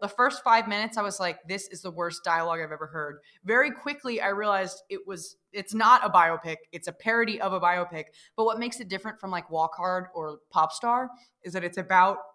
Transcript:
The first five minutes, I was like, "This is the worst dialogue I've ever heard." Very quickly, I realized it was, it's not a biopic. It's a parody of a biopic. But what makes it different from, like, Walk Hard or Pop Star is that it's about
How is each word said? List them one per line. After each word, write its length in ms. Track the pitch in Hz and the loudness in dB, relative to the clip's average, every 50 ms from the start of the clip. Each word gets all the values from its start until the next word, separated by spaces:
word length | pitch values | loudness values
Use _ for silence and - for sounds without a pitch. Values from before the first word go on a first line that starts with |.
| 208 | -6
The 60 | 196 | -4
first 360 | - - 247 277 269 - - | 2 2 2 2 2 0 4
five 240 | 247 226 226 220 214 | 4 6 6 4 2
minutes, 300 | 202 208 220 220 226 226 | -2 -2 -2 -2 -2 -2
I 40 | 202 | -2
was 160 | 202 190 - | -2 -2 -2
like, 200 | 185 175 165 - - 160 | -4 -4 -4 -6 -8 -8
"This 200 | 190 196 196 - | -8 -8 -8 -10
is 120 | - 165 | -14 -12
the 100 | - 185 | -12 -10
worst 320 | 165 165 175 170 165 - - | -6 -4 -4 -4 -6 -6 -2
dialogue 380 | 175 165 165 165 170 165 165 | -2 0 0 0 0 -2 -4
I've 100 | 160 151 156 | -4 -6 -8
ever 160 | 147 156 147 | -10 -10 -10
heard." 320 | 156 160 151 147 147 - - _ _ _ - | -8 -8 -8 -8 -10 -14 -20 _ _ _ -2
Very 260 | 185 226 247 285 294 | 2 4 4 4 2
quickly, 500 | 233 - - 285 294 285 - 247 233 214 | 0 -6 -8 -8 -8 -6 -6 -6 -4 -2
I 80 | - 196 | -2 -2
realized 540 | 196 202 214 208 202 190 190 180 - - - - | -2 0 0 0 2 0 0 -4 -6 -12 -12 -12
it 160 | 196 185 - | -12 -10 -10
was, 300 | 190 190 170 160 - - _ _ _ - | -10 -12 -12 -12 -14 -18 _ _ _ -12
it's 200 | 202 190 - 208 | -12 -8 -6 -2
not 320 | 220 220 226 254 262 202 | 4 6 8 8 8 6
a 60 | 208 | 6
biopic. 460 | 180 180 170 165 165 160 - 165 160 - - _ | 6 6 6 6 4 0 -4 -8 -10 -10 -12 _
It's 160 | - 170 - | -14 -12 -10
a 60 | 170 160 | -12 -12
parody 480 | - - 220 226 233 233 220 208 - | -6 -2 0 2 2 2 0 -2 -2
of 140 | 196 196 190 | -4 -2 -2
a 60 | 180 | 0
biopic. 460 | 175 175 180 180 175 175 170 156 156 - _ - - _ _ | 2 2 2 2 -2 -4 -6 -10 -12 -12 _ -20 -20 _ _
But 80 | - 220 | 0 0
what 140 | 226 220 226 | 0 0 0
makes 200 | 240 240 240 262 | -4 -6 -6 -8
it 100 | 233 180 | -8 -8
different 300 | 196 190 214 220 214 - | -8 -8 -8 -10 -12 -10
from, 120 | - 190 | -8 -6
like, 180 | 185 170 160 - | -6 -6 -6 -4
Walk 280 | 160 160 160 160 - | -2 -2 -2 -2 -2
Hard 320 | - 175 185 185 185 185 180 - | -2 -2 -2 -2 -2 -4 -6 -8
or 260 | 165 156 151 151 - _ _ | -8 -8 -8 -10 -12 _ _
Pop 220 | - 170 156 156 - | 0 2 2 2 0
Star 360 | - - 233 240 254 262 247 - - _ _ _ _ - | -2 0 0 0 0 0 -4 -10 -16 _ _ _ _ -14
is 100 | 185 165 | -10 -6
that 100 | 185 175 | -6 -6
it's 140 | 175 175 190 | -6 -6 -8
about 400 | 180 185 190 180 185 196 202 - - - - | -2 4 6 6 6 6 4 0 -6 -14 -18